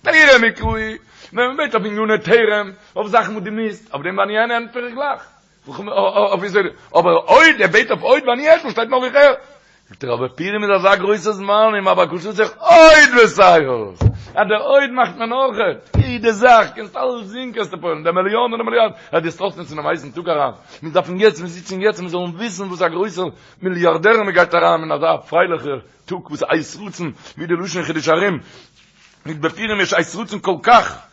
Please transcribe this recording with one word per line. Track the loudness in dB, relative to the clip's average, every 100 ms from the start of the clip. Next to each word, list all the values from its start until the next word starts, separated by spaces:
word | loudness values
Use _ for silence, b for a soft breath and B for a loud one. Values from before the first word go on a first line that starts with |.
דא | 0
היר | 4 6 6
מיט | 4 -2
קרוי. | -6 -4 -6 -10 _ B B
מען | -4 -4 -2
בייט | -2 -2
אויף | -4
עניני | -4 -2 -2
תורה, | 2 2 4 0 -4 -14 b -8
אויף | -2
זאכן, | -2 -2
וואו | -8
דו | -8
ניסט. | -6 -6 -8 _
אבער | -10
דעם | -8 -4
באנין | -2 -2 -2
האנט | -4 -6
פאר | -12 -12
גלייך. | -8 -8 -8 -12 _ _ _ -18
אויף, | -14
אויף, | -6 -2 0 0 0 -2
אויף, | -2 -2
אויף, | -2 -8 b 2
אבער | 4 0 4
אויד, | 6 6 4
דער | 2
בייט | 2 0
אויף | -4
אויד, | 2 2 2
באנין, | -2 4 2 2
שטייט | -6 -2
נאך | -2
נישט | 0 4
הערט. | 4 2 -8 b b b _ -14
דער | -6
רבי | -4 -6 -6
פרים | -6 -4
איז | 0 2
א |
זייער | 2 2
גרויסער | 0 -2 -2 -6
מאן, | 0 2 4 2
אים | 0
אבער | 2 0
קושט | -2 -8
זיך | -2 -4 -2
אויד | 6 8 10 8 6
וועס | 6 4 6
זאגט. | 6 6 2 -4 -6 0 0 B B -4
יא, | -2
דער | -2
אויד | 2 2 2
מאכט | -2 -2 -4
מען | -6
אויך. | -2 -4 -2 -4 -4 _ -2
יעדע | -2 -2 -2
זאך, | 2 6 6 4 -8
קענסט | -14 -6
אלעס | -6 -6 -12
זען, | -14 -12
קענסט | -8 -8
דו | -8
פוילן. | -8 -4
דער | -2
מיליאן | 0 0 0
און | -2
דער | -4
מיליארד. | -2 0 0 -2 B
יא, | -4
דאס | -4 -6
טראכט | -8 -8
מען | -14
צו | -8
דעם | -6
הייסן | -6 -8
טאג | -12 -6
אריין. | -2 -4 -6 B B
מיר | -2
דארפן | -2 -2 2
יעצט, | 2 0
מיר | -14
זיצן | -14 -12 -4
יעצט, | -4 -4
מיר | -8
זאלן | -8 -8 -8
וויסן, | -12 -10
וואו | -12 -4
דער | -4
גרויסער | -2 -6 -6 -8 -10 b b
מיליארדער | -6 0 0 2 2 2
מיט | 2 2
גייט | 2 2
אריין, | 2 0
אין | -2 -2
דער | -2 -2
פריילעכער | -2 -2 0 -2 -6 -10 -12 b -14
טאג, | -14
וואו | -12
עס | -8
אייז | -2 -2 -4 -14
רוצן, | -16 -12 -12 -12 B -14
ווי | -6
די | -6
לשון | -6 -8
חדש | -6 -6 -2
הרים. | 0 0 -4 b b b _ _ _ _ _ -16
מיט | -6
בפירים | -6 -6 -6 -4
איז | -2
אייז | -2 -4 -8
רוצן | -10 -6
כל | -4 -2
כך. | 4 4 2 -10 _